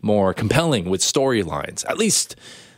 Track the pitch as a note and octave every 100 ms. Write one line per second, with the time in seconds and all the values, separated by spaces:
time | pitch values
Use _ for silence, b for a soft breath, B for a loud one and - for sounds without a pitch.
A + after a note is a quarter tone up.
0 | G#2+ G#2 F#2+ - A2 C3 E3+ B2 F2 F#2+
1 | - D3 C3+ A#2+ E2 D2 - - - -
2 | A3 - - - B B B